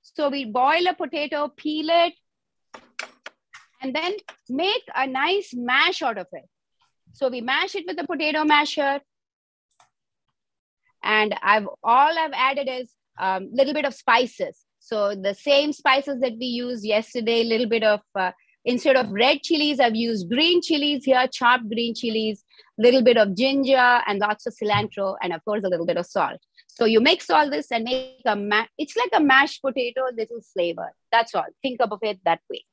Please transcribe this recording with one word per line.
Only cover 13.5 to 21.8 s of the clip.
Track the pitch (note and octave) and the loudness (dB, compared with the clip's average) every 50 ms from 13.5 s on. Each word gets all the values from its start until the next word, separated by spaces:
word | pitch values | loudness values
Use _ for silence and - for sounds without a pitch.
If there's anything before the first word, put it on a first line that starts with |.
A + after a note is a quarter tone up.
| G#3+ | 0
little | B3+ C4+ C#4 D4+ | 0 0 2 0
bit | D4+ C#4+ | -2 -2
of | C#4 - | -4 -6
spices. | - - - A#3 A#3 C4 A3 - - F#3 D3 - _ _ _ _ _ | -4 0 2 2 2 2 0 -4 -8 -8 -8 -10 _ _ _ _ _
So | _ - A3+ G#3+ G3+ G3+ G#3 | _ -6 -4 -2 -2 -2 -2
the | G3 F#3+ G3 G3 | -2 -4 -4 -6
same | - - C#4+ C#4 C#4+ D4 D4+ - | -4 0 2 2 4 2 0 -4
spices | - _ C#4 C4 C#4 C#4 C#4+ C#4 A#3+ | -2 _ 2 2 2 0 -4 -4 -2
that | C4 B3 A3 A3+ | -2 -4 -2 -6
we | B3+ | -6
used | B3 A#3+ A#3+ B3 B3 B3 A3 G3+ | -6 -6 -6 -6 -6 -8 -8 -2
yesterday, | G#3+ G#3 G#3+ A3 - - B3 A3 A#3 A#3 A#3 A#3 | 0 0 0 0 -2 -8 -6 -2 0 0 0 0
little | A#3 A3+ A3 B3 G#3 | 0 0 0 0 0
bit | A#3 A3+ A3 | 0 2 2
of, | G#3+ G#3 G#3 _ _ _ | 2 2 0 _ _ _
uh, | G3 F#3 F3+ - _ _ _ _ _ _ | -4 -4 -4 -6 _ _ _ _ _ _
instead | A#3 B3+ A#3+ - C#4 B3+ C4 | -2 -2 2 2 4 4 4
of | B3 G3+ | 2 0
red | F#3+ G3+ A#3 C4+ D#4+ C#4+ - | 0 2 2 2 2 0 0
chilies, | - E4+ D4+ D4+ D4 D4 B3 | -2 0 0 0 0 2 2
I've | C4 A#3 A3 | 2 2 2
used | A3+ A#3 A#3 A3+ G3+ F3+ E3+ | 0 -2 -2 -2 -4 -4 -4
green | A3+ C4 D#4 E4+ F4+ F4 | 0 0 2 2 2 2
chilies | F4 - D#4+ D4 C#4+ D4 D4 C4 - | 2 0 -2 0 0 -2 -2 -2 0
here, | C4+ C4 B3+ B3+ C4 | 2 2 2 2 0
chopped | - - B3+ A#3+ B3+ B3+ A#3 G3+ A3+ | -2 0 2 2 2 2 0 -6 -4
green | A3+ | -4